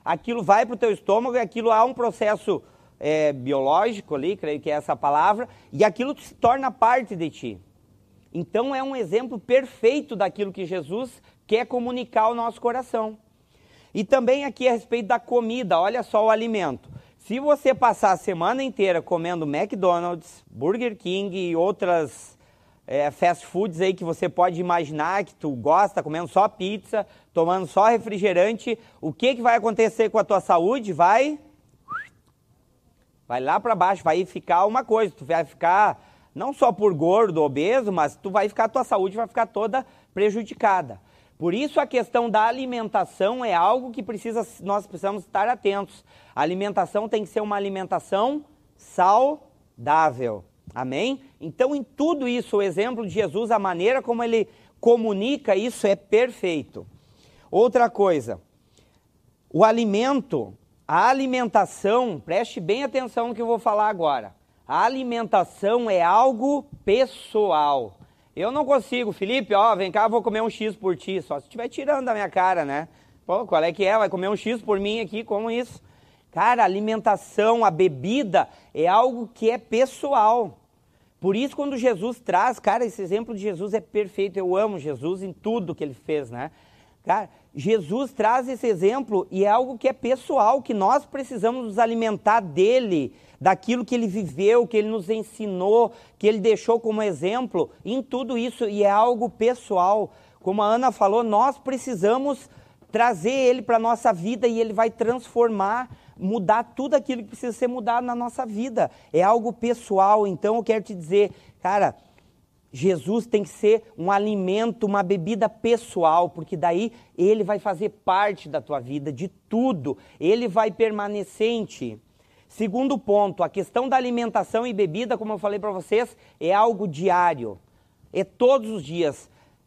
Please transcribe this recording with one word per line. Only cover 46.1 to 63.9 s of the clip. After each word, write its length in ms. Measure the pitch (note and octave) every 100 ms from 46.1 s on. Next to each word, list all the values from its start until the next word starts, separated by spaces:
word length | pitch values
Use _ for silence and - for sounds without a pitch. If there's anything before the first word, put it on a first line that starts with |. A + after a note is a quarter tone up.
| _ _ -
A 40 |
alimentação 680 | D3+ F3+ G3+ G3 F3+ G#3 A3
tem 160 | A3
que 40 | G#3+
ser 120 | A3+
uma 160 | G#3+ G3+
alimentação 880 | G3+ F#3+ F#3 F3+ - G3 A#3 D4 - _ _ _
saudável. 1700 | - - F3+ G#3+ C4+ D4+ - _ _ _ A#2+ D#3 D#3 B2 A#2+ G#2 - _ -
Amém? 480 | A#2 C3 C3+ A3+ C4+ - _
Então, 340 | E3 - B3+
em 80 | C#4+
tudo 460 | A3+ _ D4+ D4+ B3+
isso, 300 | A#3+ - G#3
o 40 |
exemplo 420 | G3 E3 A3+ A#3
de 80 | G#3+
Jesus, 380 | F3 G3 E3+ A3+
a 80 | A3
maneira 420 | G3 F3 G3 C4
como 220 | - A#3
ele 260 | A#3 A3+ G3+ _ _ _
comunica 760 | A#3 A#3 A3+ G3 A3+ C#4+ - F#3+
isso 280 | A#3 -
é 120 | G#3 G3+
perfeito. 920 | - G#3+ B3+ - F#3 D#3+ A#2+ - F#2 - _ _ _ _ _
Outra 400 | F#3 A#3 A#3+ A#3
coisa, 500 | A#3 G3+ D#3+ A2+ F#2 _ _ _ _ _ _ _ _ _ _ _
o 140 | D#3
alimento, 920 | A3 A#3 A3+ G3+ B3+ C#4 - D3+ G2+ G2+ _ _ -
a 220 | D#3+ A3
alimentação, 1120 | C4+ C4+ B3+ A#3+ G#3+ F#3 - G3 A#3 B3 D#3
preste 360 | - F3+ A#3 -
bem 240 | E3 A3+
atenção 440 | C#4 C4+ B3 A#3+ A#3
no 60 |
que 80 | A3
eu 40 | A#3
vou 120 | A#3
falar 300 | A#3+ G#3
agora. 440 | G#3+